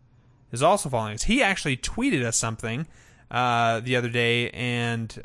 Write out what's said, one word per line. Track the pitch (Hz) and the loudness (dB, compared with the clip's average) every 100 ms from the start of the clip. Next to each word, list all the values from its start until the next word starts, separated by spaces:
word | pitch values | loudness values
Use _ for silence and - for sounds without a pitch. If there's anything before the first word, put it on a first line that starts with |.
| _ _ _ _ - | _ _ _ _ -10
is | 120 | 2
also | 151 202 151 | 4 4 2
following | 123 107 | -2 -2
us. | 104 | -2
He | - 240 | 2 2
actually | 202 185 151 127 | 2 0 -2 -2
tweeted | - - 269 170 | -4 -2 0 2
us | 120 - | 0 0
something, | 117 110 113 120 160 - - - - | -2 -4 -6 -6 -8 -12 -20 -20 -6
uh, | 117 123 120 117 113 | -2 2 2 2 2
the | 123 127 | 0 0
other | 120 | 0
day, | 120 117 120 120 | 0 2 2 0
and | - 123 120 120 117 113 - | -4 -4 -2 -2 -4 -6 -10